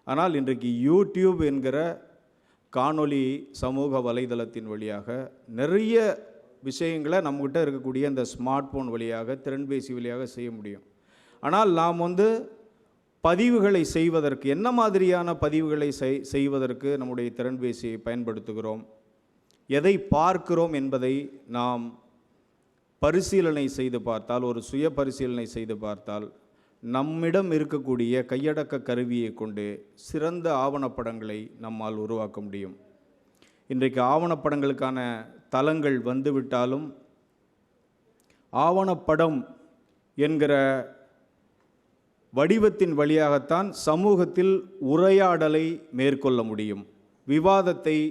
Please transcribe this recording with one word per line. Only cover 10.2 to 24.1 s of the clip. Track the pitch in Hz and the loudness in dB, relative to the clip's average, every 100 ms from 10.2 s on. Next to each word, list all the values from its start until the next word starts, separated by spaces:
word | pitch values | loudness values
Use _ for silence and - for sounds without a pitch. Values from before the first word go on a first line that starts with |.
| 123 | -8
செய்ய | 120 120 | -10 -10
முடியும். | 110 104 101 - _ _ _ _ _ | -10 -12 -14 -18 _ _ _ _ _
ஆனால், | 143 190 214 | 0 4 4
நாம் | 165 170 170 | 4 2 0
வந்து | 175 180 214 226 - - - _ _ _ _ _ | 0 2 2 2 -6 -18 -20 _ _ _ _ _
பதிவுகளை | 160 180 240 240 202 185 | 2 4 6 6 6 4
செய்வதற்கு, | 151 160 170 160 147 131 135 | 2 2 2 2 2 0 0
என்ன | 147 233 | 0 2
மாதிரியான | 240 220 190 185 180 170 | 4 4 4 4 4 0
பதிவுகளை | 160 151 156 156 151 147 135 | -2 0 0 0 0 -2 -2
செய்-, | 131 139 | -2 -2
செய்வதற்கு | 139 143 139 139 127 123 139 143 | -2 0 0 0 -2 -2 -4 -2
நம்முடைய | 127 123 120 117 | -4 -4 -6 -4
திறன்பேசியை | 127 127 123 110 117 113 117 | -6 -4 -4 -4 -8 -8 -6
பயன்படுத்துகிறோம், | 120 117 110 107 110 110 110 107 - _ _ _ _ _ _ - | -4 -4 -6 -8 -6 -6 -8 -12 -20 _ _ _ _ _ _ -2
எதை | 139 175 196 | 2 2 2
பார்க்கிறோம் | 196 147 170 185 - 165 165 | 0 2 2 0 0 0 0
என்பதை | 147 135 131 127 139 139 - - | -2 -2 -2 -2 -4 -6 -14 -10
நாம் | 120 123 120 117 - _ _ _ _ _ _ _ _ _ _ | -4 -4 -4 -8 -16 _ _ _ _ _ _ _ _ _ _
பரிசீலனை | 147 170 180 196 165 151 139 | 0 2 2 2 2 0 -2
செய்து | 135 131 120 | -2 -4 -4
பார்த்தால், | 110 | -4